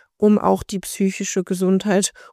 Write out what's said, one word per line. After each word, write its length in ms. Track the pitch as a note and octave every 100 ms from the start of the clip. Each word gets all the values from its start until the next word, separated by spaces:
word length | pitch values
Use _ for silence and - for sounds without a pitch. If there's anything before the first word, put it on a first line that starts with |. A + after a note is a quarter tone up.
| _ _
um 160 | G#3 G#3
auch 240 | - F#3+
die 160 | - G3
psychische 640 | - - G3 - G3 G3
Gesundheit 720 | F3+ F#3 F#3 F#3+ G#3 G3 G3 - -